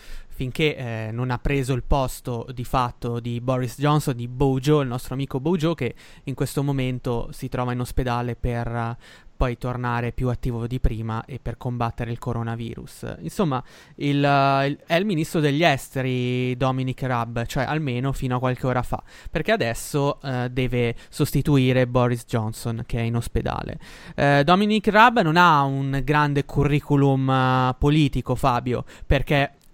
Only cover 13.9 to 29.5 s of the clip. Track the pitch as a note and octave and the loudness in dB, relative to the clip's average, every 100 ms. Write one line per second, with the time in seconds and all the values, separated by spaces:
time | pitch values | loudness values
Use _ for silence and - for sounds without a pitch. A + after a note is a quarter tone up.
13.9 | - C#3+ C#3+ C#3+ C#3 C3+ C3+ C#3 D3 - | -6 -2 2 4 4 4 2 0 -4 -2
14.9 | E3+ G#3 D#3+ D#3 E3+ D3+ C#3+ E3+ C#3 - | 0 0 0 0 2 2 4 2 2 -2
15.9 | C3+ C3 B2+ B2 B2 B2+ B2+ C3 C3 C3 | -4 -2 -2 0 0 -2 0 0 0 -4
16.9 | B2+ C3 A#2+ A#2 A#2 A#2 D3 C3 D3+ D3+ | -4 -2 -2 -2 -4 -4 -2 -2 -2 -2
17.9 | A#2+ C3+ C3 C3 B2 B2+ B2 C3 B2 - | -2 -2 -2 -2 0 0 -2 0 -2 -2
18.9 | B2+ - - - E3 D#3 A3 A#2 A2+ - | -6 -8 -18 -8 -4 0 0 0 -2 -4
19.9 | D3 C#3 - C#3 B2+ B2 B2+ B2+ B2 A#2+ | 0 0 -2 -4 -4 -2 -2 0 0 0
20.9 | A#2 - - D3 D3 C3+ C#3 B2+ B2+ B2+ | -4 -10 -2 0 2 4 4 6 4 4
21.9 | B2+ A#2+ A#2+ - A#2+ A2 A2+ A#2+ A2+ A#2+ | 2 2 0 -2 -2 -2 -6 -6 -8 -4
22.9 | A#2+ A#2 A#2 A#2 A#2 - - - - - | -2 0 -2 -2 -2 -2 -4 -6 -10 -14
23.9 | - - - C#3+ C#3+ C#3+ F#3 G#3 G#3+ A3 | -18 -10 0 4 6 6 4 4 2 4
24.9 | G3+ A#3 A#3+ E3 D#3+ F3 D3+ C#3 C3+ C#3 | 6 6 6 4 6 6 6 4 0 -2
25.9 | C#3 B2+ D3 D3 C#3+ - - C#3 C#3+ - | -2 0 2 2 0 0 0 2 2 4
26.9 | C#3+ C#3 C3+ C3 C3 C3 B2+ B2+ B2 D3 | 4 6 4 2 2 4 4 2 2 4
27.9 | D#3 C#3+ C3 - B2+ C#3+ A#2+ B2 A#2+ - | 4 4 2 -2 0 2 0 0 -4 -4
28.9 | - - - - C#3+ C#3 | -12 0 0 2 2 0